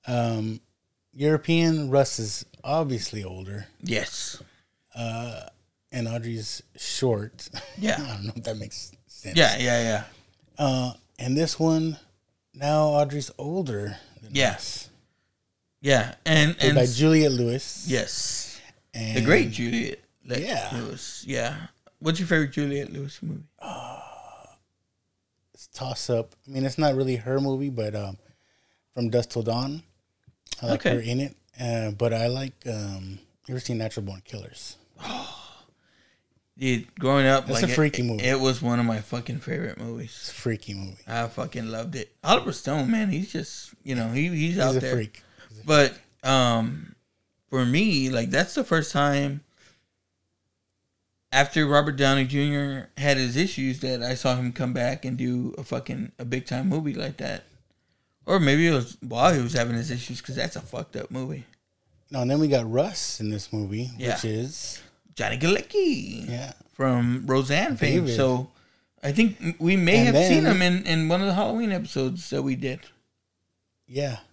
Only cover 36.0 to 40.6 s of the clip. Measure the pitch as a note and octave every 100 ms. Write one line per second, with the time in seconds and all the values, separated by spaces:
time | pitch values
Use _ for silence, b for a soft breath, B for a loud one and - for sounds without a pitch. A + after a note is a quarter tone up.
36 | B B B _ _ - C3 A#2+ - -
37 | C3 C#3 C3+ C3+ - A#2+ D#3+ C#3 D3+ C3+
38 | A#2+ A2 B2 C3+ C3 B2+ A#2+ A#2+ A#2 A2
39 | G#2 A#2+ A#2 A#2+ A#2+ B2 A#2+ D#2 A#2 A#2
40 | A2+ - - - B2 A2